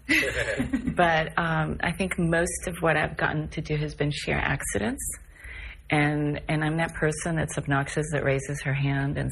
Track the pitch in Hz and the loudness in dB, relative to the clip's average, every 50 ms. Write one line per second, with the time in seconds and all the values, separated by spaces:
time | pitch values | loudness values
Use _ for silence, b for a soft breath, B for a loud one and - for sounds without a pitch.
0 | - - - - 285 - - - - 220 - - 247 - - 226 - - - - | 0 2 2 4 2 2 0 -2 -2 0 0 -2 0 0 -2 -2 -2 0 2 4
1 | 175 170 165 160 160 160 - - 170 165 160 156 156 156 - - - 175 165 - | 4 6 4 4 2 0 0 0 0 2 2 2 0 0 -2 -2 -2 -2 0 0
2 | 190 180 - - 170 165 170 165 175 175 - - - 185 170 175 165 165 156 151 | -2 -2 0 2 2 4 4 4 2 2 -2 -4 -6 -6 -2 2 4 4 4 4
3 | 160 160 160 - 160 - - 151 156 156 - 160 156 - 151 147 151 147 - - | 2 0 0 0 0 0 0 -2 -4 -4 -6 -6 -4 -2 -2 -2 -2 -2 -2 -2
4 | 147 147 147 - - 156 147 - - - 139 143 - - - 202 202 233 269 285 | 0 0 -2 -2 -2 -2 0 0 0 0 0 -2 -2 -2 -2 0 0 -2 -2 -4
5 | - - - - - - B B B B B B B B B B B B 156 147 | -6 -8 -8 -10 -14 -18 B B B B B B B B B B B B 2 2
6 | 147 147 151 147 147 147 147 - - - 156 151 156 151 160 165 165 160 - - | 4 4 2 2 0 0 -2 -2 -2 -2 0 0 0 0 0 0 0 -2 -2 0
7 | 156 156 151 151 - 175 165 156 147 147 - 147 143 143 143 139 143 - - 160 | 0 0 0 0 -2 -2 0 0 -2 -2 -4 -4 0 0 2 2 0 0 -2 -2
8 | 151 160 151 139 - 139 135 135 139 - 143 139 - 139 135 139 139 139 139 139 | -2 0 0 0 2 2 2 0 0 -4 -4 -4 -2 -2 0 2 2 2 2 2
9 | 139 143 147 139 135 131 | 0 0 0 -2 -2 -4